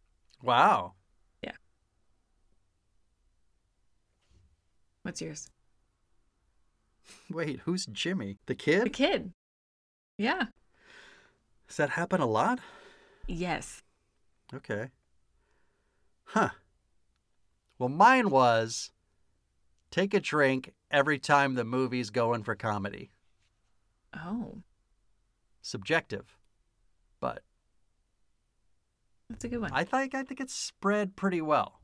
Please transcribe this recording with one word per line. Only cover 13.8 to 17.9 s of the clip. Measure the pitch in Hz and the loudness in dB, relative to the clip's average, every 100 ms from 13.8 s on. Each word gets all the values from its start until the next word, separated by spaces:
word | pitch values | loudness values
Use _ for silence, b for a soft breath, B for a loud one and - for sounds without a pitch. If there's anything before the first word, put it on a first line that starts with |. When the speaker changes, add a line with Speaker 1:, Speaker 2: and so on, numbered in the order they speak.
| _ _ _ _ _ _ - | _ _ _ _ _ _ -18
Speaker 1:
Okay. | 135 - 104 127 _ _ _ _ _ _ _ _ _ _ _ _ _ | -18 -8 -8 -8 _ _ _ _ _ _ _ _ _ _ _ _ _
Huh. | - 220 151 - _ _ _ _ _ _ _ _ _ _ _ _ | -4 0 0 -2 _ _ _ _ _ _ _ _ _ _ _ _
Well, | 127 | -4